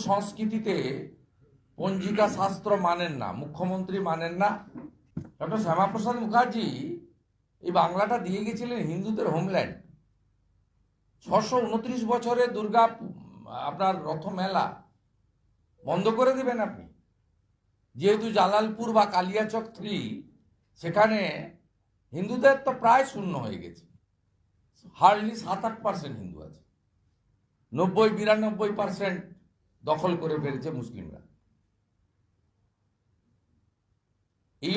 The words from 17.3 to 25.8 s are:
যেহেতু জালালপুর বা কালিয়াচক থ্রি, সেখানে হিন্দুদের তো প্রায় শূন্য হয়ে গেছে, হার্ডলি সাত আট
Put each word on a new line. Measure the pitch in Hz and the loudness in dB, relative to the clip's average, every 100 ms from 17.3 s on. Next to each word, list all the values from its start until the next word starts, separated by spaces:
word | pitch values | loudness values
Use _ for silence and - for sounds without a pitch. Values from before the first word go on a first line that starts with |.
| _ _ _ _ _ _ 120 | _ _ _ _ _ _ 0
যেহেতু | 185 214 226 214 | 2 2 2 4
জালালপুর | 185 208 220 220 226 220 | 4 4 2 -2 2 4
বা | 196 | 4
কালিয়াচক | 185 185 208 214 220 220 - | 2 0 0 -2 -4 -6 -10
থ্রি, | 208 180 110 - - _ _ _ _ - | -6 -4 -4 -8 -14 _ _ _ _ -10
সেখানে | 165 190 220 214 170 151 - - _ _ _ _ - | -2 4 4 4 -2 -4 -10 -16 _ _ _ _ -12
হিন্দুদের | 156 202 247 277 269 262 | -6 -4 4 6 6 0
তো | 247 | 2
প্রায় | 226 254 269 | 6 6 4
শূন্য | 226 185 143 | -4 -4 -4
হয়ে | 113 90 | -6 -8
গেছে, | 87 - - _ _ _ _ _ _ _ _ _ - - | -12 -18 -20 _ _ _ _ _ _ _ _ _ -14 6
হার্ডলি | 185 208 214 220 | 6 6 0 -6
সাত | 175 196 226 | -6 -4 -4
আট | 220 | -4